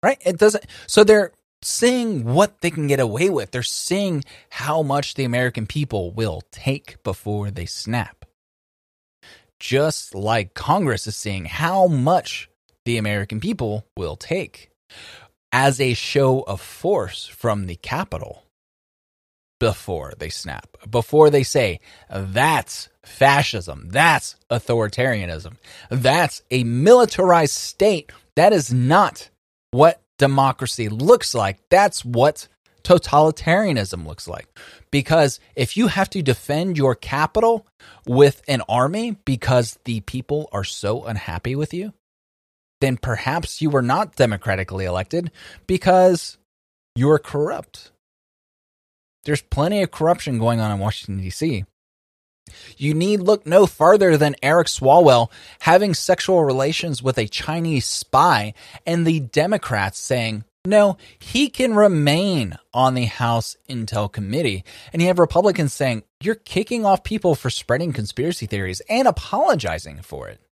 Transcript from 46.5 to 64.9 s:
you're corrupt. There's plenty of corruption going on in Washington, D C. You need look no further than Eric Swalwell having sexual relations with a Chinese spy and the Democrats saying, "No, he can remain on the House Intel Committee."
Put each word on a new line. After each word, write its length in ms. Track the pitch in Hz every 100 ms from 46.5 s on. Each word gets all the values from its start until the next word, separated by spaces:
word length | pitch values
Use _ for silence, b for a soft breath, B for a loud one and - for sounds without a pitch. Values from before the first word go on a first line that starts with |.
| _ _ _ _ -
you're 240 | 135 151
corrupt. 720 | - 143 151 - - - - _ _ _ _ _ _ _ _ _ _ _ _ _
There's 180 | - 147
plenty 400 | - - 156 208
of 80 | 185
corruption 480 | - 156 170 - 123
going 220 | 117 117
on 100 | 107
in 100 | 101
Washington, 440 | 101 - - 95
D 60 | 95
C. 360 | - 160 117 92 _ _ _ _ _ _ _ - B B B
You 180 | 143
need 280 | 156 180 208
look 260 | 180 208 -
no 180 | 180 196
further 520 | - 156 208 196 156
than 180 | 147 139
Eric 240 | 135 165 160
Swalwell 640 | - 131 151 165 123 117 B B B
having 320 | - 180 208
sexual 500 | 165 - 180 - 185
relations 580 | 147 131 139 165 175 135
with 160 | 131 127
a 100 | 110
Chinese 580 | - - 156 165 151 -
spy 680 | - - 131 165 127 104 - B B -
and 220 | 170 165
the 140 | 160
Democrats 760 | 131 - 165 208 - 113 98 -
saying, 460 | - 123 113 110 113 _ 180
"No, 320 | 208 208 190 b b
he 320 | - 233 285
can 240 | - 254
remain 840 | 208 208 170 143 151 196 175 104 - _
on 220 | 120 131 127
the 100 | 120
House 500 | - 120 117 113 - _
Intel 420 | 127 110 113 101
Committee." 540 | - 98 127 151 95 - B B